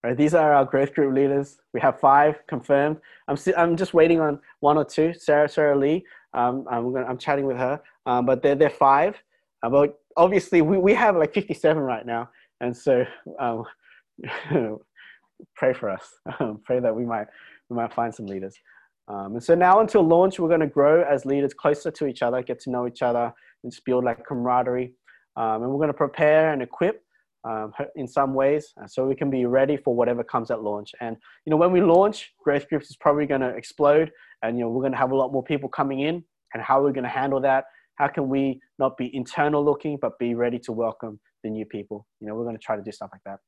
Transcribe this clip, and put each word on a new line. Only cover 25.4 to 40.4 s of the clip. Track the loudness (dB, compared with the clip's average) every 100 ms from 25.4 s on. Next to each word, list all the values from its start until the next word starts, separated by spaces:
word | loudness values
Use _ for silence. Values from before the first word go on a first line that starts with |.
| -4 -4
and | -4
we're | -2
gonna | -2
prepare | -2 -4 2 4 4 2
and | -2
equip, | -8 -4 -4 -4 _ _ _ _ -10
um, | -8 -10 -10 -12 -10
in | -4
some | -2 0
ways, | 2 2 0 -4 -20
uh, | -10
so | -4 -2
we | -2
can | -2
be | -2 0
ready | 2 2 0
for | -2 0
whatever | 0 -2
comes | -4 -6 -4
at | -6
launch. | -4 -8 -10 -12
And, | -12 -12 _ _ -2
you |
know, | 2
when | 4
we | 4
launch, | 6 6 4 -2 -16 _
growth | -2 -2 -2
groups | -6 -6
is | -2
probably | 0 0 0
gonna | -2 -2
explode, | -6 -14 0 4 4 2 _ -20 _
and, | -6 -4
you |
know, | -4
we're | -2
gonna | -4 -2
have | 0
a | 0
lot | -2
more | -4
people | -4 -6 -6
coming | -6 -4 -2
in, | -4 -6 _ _ _
and | -12
how | 0 2
we're | 2
gonna | -2 -6
handle | -4 -4 -2
that. | 0 0 -2 _ _ -4
How | -4
can | -2 -4
we | -2 -2 -6 _ -4
not | -4 -4
be | -8 -8
internal | -8 -4 0 0
looking, | 0 -2 -4 -6
but | -6 -4
be | -6
ready | -2